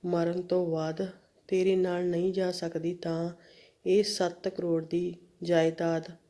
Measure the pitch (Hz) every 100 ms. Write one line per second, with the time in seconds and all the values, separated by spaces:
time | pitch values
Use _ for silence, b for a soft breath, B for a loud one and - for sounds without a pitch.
0 | 180 175 170 180 175 180 175 160 156 160
1 | 190 - _ _ - 190 185 185 185 175
2 | 180 170 185 185 185 175 165 165 165 175
3 | 170 165 170 175 B B B B 180 190
4 | 202 - 180 175 190 190 175 165 160 170
5 | 180 175 - _ 170 170 160 165 170 165
6 | 160 170